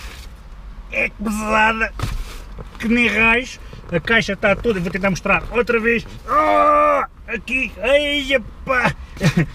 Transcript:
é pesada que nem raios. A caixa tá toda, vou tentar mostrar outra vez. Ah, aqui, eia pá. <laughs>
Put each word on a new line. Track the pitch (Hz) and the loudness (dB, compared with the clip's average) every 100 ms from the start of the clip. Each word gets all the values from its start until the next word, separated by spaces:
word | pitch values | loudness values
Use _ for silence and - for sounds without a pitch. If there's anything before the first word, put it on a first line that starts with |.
| - - - - - - - - - | -10 -14 -16 -16 -18 -16 -16 -14 -8
é | - 214 | -4 -4
pesada | - 214 214 214 214 220 226 214 - - - - - - - - - | -4 -4 -2 0 4 4 2 -2 -4 -4 -4 -6 -10 -14 -14 -14 -6
que | 220 | 2
nem | 240 233 | 4 4
raios. | 208 226 233 254 - - - - | 4 4 2 0 -12 -14 -16 -4
A | 170 | -2
caixa | - 226 - 190 | 2 2 2 0
tá | 208 190 | 2 2
toda, | 240 190 | 2 0
vou | 180 | -2
tentar | 190 196 | 0 0
mostrar | 175 196 180 - | 0 0 0 0
outra | 220 240 226 | -2 2 2
vez. | 226 233 - - - | 2 0 -2 -12 0
Ah, | 254 208 202 196 196 196 190 - - - | 2 4 4 6 6 4 2 -2 -10 -10
aqui, | 226 - 262 233 - | -8 -4 -4 -4 -4
eia | 226 285 294 285 269 269 - - | 2 4 4 -2 0 0 -2 -10
pá. | - 254 233 - - - | -2 2 2 -2 -10 0
<laughs> | 185 - 151 | 2 2 0